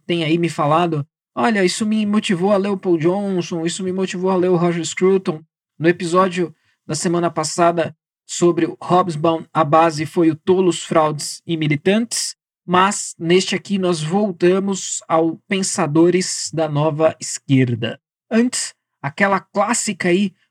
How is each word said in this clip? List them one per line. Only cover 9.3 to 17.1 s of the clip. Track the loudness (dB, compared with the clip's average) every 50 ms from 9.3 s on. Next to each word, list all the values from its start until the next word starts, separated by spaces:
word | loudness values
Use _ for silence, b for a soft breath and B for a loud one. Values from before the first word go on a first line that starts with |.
| 0 -2 -6 _
a | -2 0 0
base | 4 4 4 4 4 2 -2 -6
foi | -4 0 2 2 2
o | 2
Tolos, | 0 0 0 2 2 4 2 0 -2 -4
Fraudes | 0 0 2 2 2 -2 -4 -8 -10 -12 -12 -8
e | -6 -4
Militantes, | -2 0 0 0 0 2 2 2 2 0 -2 -6 -6 -6 -8 -10 _ _ _ _ _ -6
mas | 0 2 4 4 2 0 -4 -8 -10 -10 -6
neste | 0 2 2 2 2 0 -4
aqui | -6 -4 -4 -4
nós | -2 0 -2 -2 -2
voltamos | -2 -2 -2 0 0 -2 -2 2 2 2 2 2 0 -2 -4 -6 -6 -8 -8 -8 -4
ao | -2 0 0 0 0 -2 -6 _
Pensadores | -4 -4 -2 -2 -2 -2 -2 -2 2 4 4 4 4 4 2 0 -2 -6 -8 -8 -6 -4
da | -4 -2 -2
Nova | 0 0 0 0 0 2 0 0